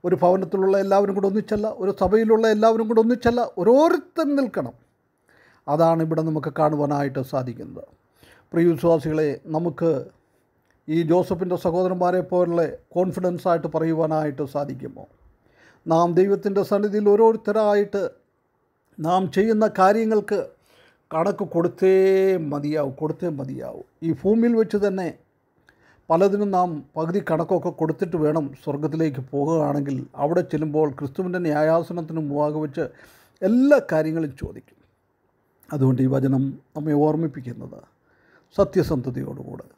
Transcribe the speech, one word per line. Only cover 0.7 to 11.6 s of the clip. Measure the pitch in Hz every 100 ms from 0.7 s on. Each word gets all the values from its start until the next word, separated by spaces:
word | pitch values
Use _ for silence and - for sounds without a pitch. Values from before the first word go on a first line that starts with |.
| 196
എല്ലാവരും | 196 196 202 196
കൂടെ | 196
ഒന്നിച്ചല്ല, | 208 - 214 214 -
ഒരു | 190 -
സഭയിലുള്ള | 185 220 220 220 220 214
എല്ലാവരും | 220 226 220
കൂടെ | 226 220
ഒന്നിച്ചല്ല, | 247 233 240 226 -
ഓരോരുത്തൻ | 180 262 330 349 - - 294 285
നിൽക്കണം. | 254 - 127 - _ _ _ _ _ _ _ _ -
അതാണ് | 151 165 165
ഇവിടെ | 160 160
നമുക്ക് | 160 156 147 143
കാണുവാനായിട്ട് | 151 147 143 143 143 135 131
സാധിക്കുന്നത്. | 135 127 113 - - - _ _ _ _ _ _
പ്രിയ | 170 175
വിശ്വാസികളെ, | 156 170 165 156 156 151 139 - 156
നമുക്ക് | 170 - 165 139 131 _ _ _ _ _ _ _ -
ഈ | 160 160
ജോസഫിൻ്റെ | 180 180 175 180 175